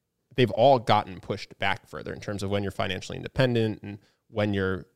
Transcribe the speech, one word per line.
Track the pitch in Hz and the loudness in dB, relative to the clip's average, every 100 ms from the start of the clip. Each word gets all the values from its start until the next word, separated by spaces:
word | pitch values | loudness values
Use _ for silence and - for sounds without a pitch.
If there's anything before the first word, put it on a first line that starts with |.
| _ _ _ - | _ _ _ 0
they've | 117 | 2
all | 98 131 131 | 6 6 6
gotten | 104 104 95 90 | 4 2 2 -8
pushed | - 101 - - | -8 -10 -10 -4
back | 98 92 - | -4 -4 -8
further | 76 - | -12 -10
in | - | -10
terms | - 101 | -8 -6
of | 98 | -2
when | 101 | -2
you're | 98 | -2
financially | - 101 92 - 90 | -4 -4 -6 -8 -10
independent | 87 - 131 117 110 104 | -6 0 2 2 0 -2
and | 101 104 _ _ _ | -10 -14 _ _ _
when | 110 104 | -2 0
you're | 98 95 92 - | 2 0 -2 -8